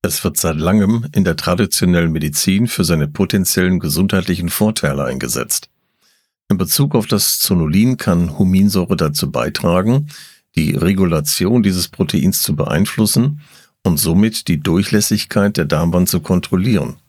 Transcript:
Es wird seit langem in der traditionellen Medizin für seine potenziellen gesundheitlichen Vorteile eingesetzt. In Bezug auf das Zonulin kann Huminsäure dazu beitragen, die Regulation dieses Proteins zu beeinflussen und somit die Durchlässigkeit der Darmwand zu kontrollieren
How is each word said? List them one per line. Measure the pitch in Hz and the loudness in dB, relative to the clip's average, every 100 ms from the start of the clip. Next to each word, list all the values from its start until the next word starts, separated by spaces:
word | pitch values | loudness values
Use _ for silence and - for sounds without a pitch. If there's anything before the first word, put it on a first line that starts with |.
Es | 92 - | -4 -4
wird | 95 - | -4 -2
seit | 85 76 | -2 0
langem | 82 104 98 117 117 | 2 2 2 0 -2
in | - 90 | 0 0
der | 78 | 0
traditionellen | - 92 104 - 90 87 85 | -2 0 0 0 2 2 2
Medizin | 80 76 76 - 98 120 | 0 -2 -2 0 0 0
für | - 85 | 0 0
seine | 82 73 | 0 0
potenziellen | - 95 101 90 - 92 90 | -2 0 0 0 0 2 0
gesundheitlichen | 78 78 95 98 90 87 87 | -2 0 0 0 0 -4 -4
Vorteile | - 107 110 73 69 | 0 -2 0 -2 -2
eingesetzt. | 64 65 64 64 - - - _ _ _ _ _ _ _ _ | -4 -4 -6 -6 -4 -6 -8 _ _ _ _ _ _ _ _
In | 185 | -2
Bezug | 190 - 143 123 | 0 0 2 0
auf | 104 | 0
das | 101 - - | 0 0 -2
Zonulin | - 92 78 90 120 127 | 0 2 2 2 2 0
kann | - 87 85 - | 0 0 0 0
Huminsäure | 95 95 101 98 87 85 | 2 4 4 2 0 0
dazu | 78 73 69 | 0 -2 -4
beitragen, | - - - 87 90 104 135 147 - - _ _ - | -2 -4 -2 0 0 2 0 -2 -12 -20 _ _ -2
die | 78 | -2
Regulation | - 85 95 92 80 73 - 92 123 | 0 0 2 2 0 -2 -2 2 2
dieses | 101 92 90 | 2 0 -6
Proteins | - 85 - 185 - | -4 -2 2 0 0
zu | - - | -2 -2
beeinflussen | - 78 101 - 107 - 131 147 - - _ _ | 0 0 0 0 0 2 0 -2 -14 -20 _ _
und | 95 76 | -2 0
somit | 82 85 110 110 - | 2 2 2 0 -2
die | 80 | -2
Durchlässigkeit | 82 85 101 107 - 107 - 104 101 - | 2 0 2 0 0 -2 -2 0 0 0
der | 76 | 0
Darmwand | 76 85 90 90 | 0 2 2 0
zu | 90 | -2
kontrollieren | - 90 - 92 107 104 64 - | 0 -2 0 -2 2 0 -2 -10